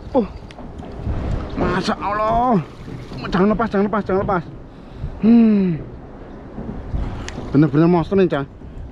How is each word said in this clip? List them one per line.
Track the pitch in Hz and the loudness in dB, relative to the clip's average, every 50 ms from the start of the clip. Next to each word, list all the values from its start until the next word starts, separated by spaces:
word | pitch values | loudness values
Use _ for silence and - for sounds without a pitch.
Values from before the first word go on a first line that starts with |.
| - - | -10 0
Oh. | - 262 202 - - - - - - - - - - - - - - - - - - - - - - - - - - | 0 0 0 0 -4 -14 -16 -16 -16 -14 -14 -14 -12 -14 -14 -12 -12 -8 -4 -4 -2 -2 -2 -2 -2 -2 -4 -4 -4
Masya | - - - - 294 262 - - | -2 0 0 0 0 0 0 -2
Allah. | - - 196 208 - 214 220 226 233 247 254 233 175 131 - - - - - - - - - - - 117 - | -2 -2 -2 0 0 2 2 2 4 4 4 4 2 2 -2 -12 -16 -14 -14 -12 -12 -12 -12 -10 -10 -8 -2
Jangan | - 170 190 214 214 | 2 4 4 4 4
lepas, | 185 226 196 | 2 0 0
jangan | - 196 202 208 | 2 2 2 2
lepas, | 220 208 190 | 0 -2 0
jangan | - 185 196 202 | 0 0 0 2
lepas. | 208 196 175 - - - - - - - - - - - - - - - - 202 | 2 0 0 -2 -4 -14 -16 -16 -18 -18 -18 -18 -16 -12 -10 -8 -8 -6 2 6
Hmm. | 220 233 233 226 220 208 202 190 180 160 135 - - - - - - - - - - - - - - - - - - - - - - - - - - - - - - - - - - - | 8 8 8 8 8 6 4 4 2 0 -2 -4 -10 -14 -16 -16 -18 -18 -18 -16 -16 -16 -16 -16 -14 -14 -12 -10 -10 -10 -10 -10 -6 -4 -4 -4 -4 -6 -8 -10 -10 -10 -10 -8 0 4
Bener-bener | 143 160 139 127 151 165 170 | 4 4 6 6 4 4 6
monster | 180 170 156 - 202 196 | 4 4 2 2 2 2
nih, | 185 156 | 2 2
coy. | 156 139 139 - - - - - - - - - | 2 -2 -4 -6 -10 -18 -18 -16 -14 -14 -14 -12